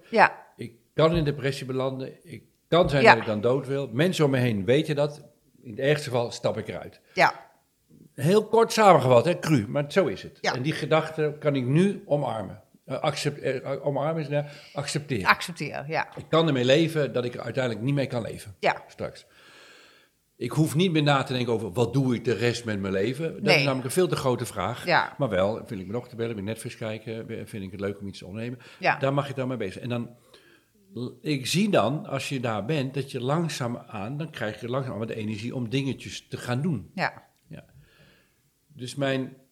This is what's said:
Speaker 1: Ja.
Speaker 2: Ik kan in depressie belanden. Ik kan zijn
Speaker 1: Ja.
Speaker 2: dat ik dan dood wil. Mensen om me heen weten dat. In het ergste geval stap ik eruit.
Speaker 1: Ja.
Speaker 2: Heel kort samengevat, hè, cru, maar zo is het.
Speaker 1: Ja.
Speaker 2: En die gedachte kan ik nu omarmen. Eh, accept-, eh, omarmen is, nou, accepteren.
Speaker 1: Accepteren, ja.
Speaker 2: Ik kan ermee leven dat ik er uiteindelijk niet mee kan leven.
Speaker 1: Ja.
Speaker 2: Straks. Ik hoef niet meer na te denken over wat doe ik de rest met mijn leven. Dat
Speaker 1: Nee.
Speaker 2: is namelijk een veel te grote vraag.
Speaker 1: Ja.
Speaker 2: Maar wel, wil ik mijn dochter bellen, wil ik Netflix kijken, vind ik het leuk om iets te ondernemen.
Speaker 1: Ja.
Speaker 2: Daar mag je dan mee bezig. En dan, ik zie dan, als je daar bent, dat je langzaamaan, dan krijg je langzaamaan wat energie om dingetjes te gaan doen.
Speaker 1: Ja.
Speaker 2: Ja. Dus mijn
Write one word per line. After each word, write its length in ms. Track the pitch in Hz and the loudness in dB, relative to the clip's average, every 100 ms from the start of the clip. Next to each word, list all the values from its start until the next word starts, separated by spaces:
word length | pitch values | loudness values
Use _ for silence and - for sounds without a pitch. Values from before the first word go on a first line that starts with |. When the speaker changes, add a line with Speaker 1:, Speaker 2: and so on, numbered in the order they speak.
| - | -2
Speaker 1:
Ja. 340 | 226 190 - - - | 6 6 6 -18 -14
Speaker 2:
Ik 160 | 120 - _ | -14 -14 _
kan 220 | - 156 170 | 2 4 4
in 80 | |
depressie 420 | 147 143 139 139 127 | 0 -2 -2 -4 -4
belanden. 460 | 131 131 131 131 - - | -2 -2 -4 -10 -14 -18
Ik 100 | 117 - _ - | -18 -18 _ 0
kan 220 | 165 175 | 4 4
zijn 120 | 139 | 6
Speaker 1:
Ja. 80 | 131 | 8
Speaker 2:
dat 80 | 127 | 8
ik 60 | 110 | 6
dan 140 | 104 | 0
dood 260 | 110 135 127 | 2 0 0
wil. 220 | 139 139 | -6 -4
Mensen 320 | 110 175 180 | 2 2 4
om 60 | 147 | 2
me 80 | 135 | 4
heen 260 | 123 107 | 2 2
weten 320 | 95 135 156 143 | 4 4 4 0
dat. 260 | 147 147 - _ _ _ | -2 -4 -18 _ _ _
In 80 | 131 | -14
het 100 | 107 | -2
ergste 300 | 135 151 147 | 2 2 0
geval 200 | 120 117 | -2 -2
stap 280 | - - 104 | -2 -4 -2
ik 100 | 107 | -6
eruit. 320 | 87 - - _ | -8 -10 -18 _
Speaker 1:
Ja. 300 | - 160 - - _ _ _ _ - - | 2 2 2 -12 _ _ _ _ -20 -20
Speaker 2:
Heel 320 | - 131 208 208 | -2 4 4 4
kort 260 | 226 226 | 4 4
samengevat, 520 | - 208 165 127 123 | 6 8 8 8 6
hè, 140 | 120 175 | 6 2
cru, 280 | - 151 107 | 2 2 2
maar 160 | 139 143 | -2 -2
zo 140 | 196 160 | 2 2
is 160 | 95 | 0
het. 160 | - - | -10 -6
Speaker 1:
Ja. 140 | 208 | -4
Speaker 2:
En 80 | 131 | -2
die 100 | 135 | -2
gedachte 640 | 151 147 156 156 - 151 147 | -2 0 0 0 -2 -4 -2
kan 160 | 151 139 | -2 0
ik 80 | |
nu 380 | 123 143 196 196 | 2 4 4 2
omarmen. 560 | - 147 131 113 95 92 _ _ | -2 -2 0 -4 -8 -12 _ _
Eh, 140 | - - | -10 -4
accept-, 380 | 156 143 147 143 | -2 -2 -4 -4
eh, 460 | 135 131 135 139 147 | -4 -4 -4 -6 -4
omarmen 360 | 139 147 165 | -2 -2 -4
is, 60 | 139 | -2
nou, 160 | 147 143 - - | -4 -4 -10 -14
accepteren. 540 | - 135 156 - 123 90 | -10 -6 -6 -4 -2 2
Speaker 1:
Accepteren, 580 | - - 170 147 135 139 | 2 0 -10 -10 -8 -6
ja. 200 | 156 - - | -4 -6 -8
Speaker 2:
Ik 80 | - | 0
kan 180 | 160 165 | 2 4
ermee 180 | 135 | 2
leven 480 | 123 143 165 156 135 | 4 4 4 0 -2
dat 120 | 120 | -2
ik 100 | 120 | -4
er 60 | 120 | -6
uiteindelijk 440 | 120 113 127 110 | -8 -4 -2 -2
niet 100 | 120 | -2
mee 120 | 143 127 | -2 -2
kan 160 | 123 | -4
leven. 320 | 98 78 - - | -6 -10 -14 -4
Speaker 1:
Ja. 220 | - - - | -2 -2 -6
Speaker 2:
Straks. 380 | - 90 - - _ - - - - - _ _ _ _ - | -10 -10 -10 -20 _ -20 -20 -20 -20 -20 _ _ _ _ -10
Ik 140 | 123 | -6
hoef 240 | 143 156 | 0 2
niet 180 | 123 190 | 2 2
meer 100 | 156 | 2
na 200 | 147 139 | 2 2
te 100 | 123 | 0
denken 200 | 127 120 | -2 0
over 200 | 113 107 | -2 -2
wat 200 | 90 117 | 0 2
doe 220 | 139 127 | 2 2
ik 100 | 117 | 0
de 80 | - | 0
rest 300 | 104 120 117 | 0 0 0
met 160 | 113 104 | -4 -4
mijn 120 | 98 | -2
leven. 400 | 95 107 127 165 | 0 0 -2 -6
Dat 100 | 196 | -4
Speaker 1:
Nee. 140 | 202 170 | 2 2
Speaker 2:
is 40 | |
namelijk 220 | 139 131 127 | 2 -2 -2
een 60 | |
veel 140 | 180 175 | 0 0
te 80 | - | 2
grote 300 | 135 120 120 | 0 0 -2
vraag. 400 | 104 92 120 175 | -4 -4 -4 0
Speaker 1:
Ja. 280 | 147 - - | 2 2 -2
Speaker 2:
Maar 100 | 135 | -2
wel, 240 | 95 95 | 2 0
wil 80 | 110 - 107 | 0 -8 -10
ik 80 | 92 | -8
mijn 40 | |
dochter 240 | 113 117 110 | -8 -8 -6
bellen, 140 | 113 | -6
wil 80 | 107 | -4
ik 60 | 98 | -6
Netflix 280 | 104 120 - | -8 -10 -10
kijken, 500 | 113 110 - 113 110 110 107 | -8 -8 -10 -10 -10 -12 -10
vind 160 | 110 | -10
ik 60 | 95 | -10
het 100 | 95 | -6
leuk 200 | 98 101 | -6 -6
om 60 | 98 | -10
iets 120 | 90 | -12
te 80 | 90 | -12
ondernemen. 320 | 101 117 123 - - | -10 -10 -10 -16 -4
Speaker 1:
Ja. 200 | 180 147 | 0 0
Speaker 2:
Daar 160 | 135 | 0
mag 140 | 139 135 | 0 -2
je 60 | |
dan 140 | 131 127 | -4 -4
mee 80 | 131 | -4
bezig. 260 | 101 92 | -6 -6
En 60 | 123 | -6
dan, 220 | 120 120 - _ - _ _ _ _ _ 107 123 - | -6 -6 -14 _ -20 _ _ _ _ _ -10 -10 -8
ik 260 | 156 143 117 | -4 -4 0
zie 240 | 160 214 | 0 4
dan, 360 | 165 107 147 - | 4 4 0 -4
als 220 | 135 - | -6 -4
je 120 | 139 | -4
daar 240 | 120 107 | -4 -4
bent, 300 | 101 156 131 | -2 -2 -2
dat 160 | 143 135 | -4 -6
je 100 | 131 | -6
langzaamaan, 960 | 123 151 170 147 120 120 - 110 101 147 | -2 0 -2 -2 -4 -6 -10 -10 -8 -8
dan 140 | 160 | -8
krijg 300 | - 107 107 | -6 -6 -6
je 80 | 117 | -6
langzaamaan 300 | 127 123 101 | -4 -4 -6
wat 120 | 110 | -6
energie 440 | 113 107 107 117 | -6 -6 -6 -6
om 140 | 131 120 | -6 -4
dingetjes 600 | 131 135 117 - - - | -2 -2 -4 -8 -16 -12
te 80 | - | -12
gaan 260 | - 123 | -4 -2
doen. 280 | 165 127 90 | -2 -4 -6
Speaker 1:
Ja. 280 | - 147 - _ _ _ | -6 -6 -6 _ _ _
Speaker 2:
Ja. 160 | - - _ - _ _ _ _ _ _ _ _ | -20 -20 _ -20 _ _ _ _ _ _ _ _
Dus 260 | - 123 | -14 -12
mijn 420 | 143 139 135 127 - _ | -4 -2 0 -4 -10 _